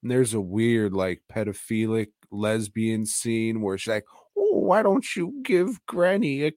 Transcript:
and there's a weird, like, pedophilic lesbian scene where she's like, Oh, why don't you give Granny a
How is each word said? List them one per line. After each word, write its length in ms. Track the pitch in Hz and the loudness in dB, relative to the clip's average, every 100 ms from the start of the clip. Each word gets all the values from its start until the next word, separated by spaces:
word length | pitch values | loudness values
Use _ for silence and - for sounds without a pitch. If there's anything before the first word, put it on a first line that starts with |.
and 80 | 123 | 0
there's 240 | 127 123 | 2 2
a 60 | 110 | 0
weird, 520 | 95 101 117 113 104 | -2 0 2 4 2
like, 280 | 95 92 87 _ | 0 -2 -4 _
pedophilic 760 | 113 104 98 - 110 110 113 107 _ _ | -6 -4 -6 -4 -2 0 -2 -4 _ _
lesbian 760 | 101 107 110 107 113 110 110 110 | -4 0 0 -2 -2 -2 -2 -4
scene 540 | - 117 113 113 113 | -4 -2 -2 -2 -2
where 160 | 104 98 | -2 -4
she's 140 | - | -2
like, 120 | 107 - - _ - | -4 -4 -20 _ -2
Oh, 220 | 403 392 | 2 2
why 220 | - 196 | 4 4
don't 340 | 208 196 - - | 4 2 0 -6
you 240 | 175 277 | -6 -6
give 420 | 262 180 185 220 - | 0 2 2 -4 -8
Granny 580 | 214 175 202 160 139 | 0 2 2 0 0
a 80 | 147 | -2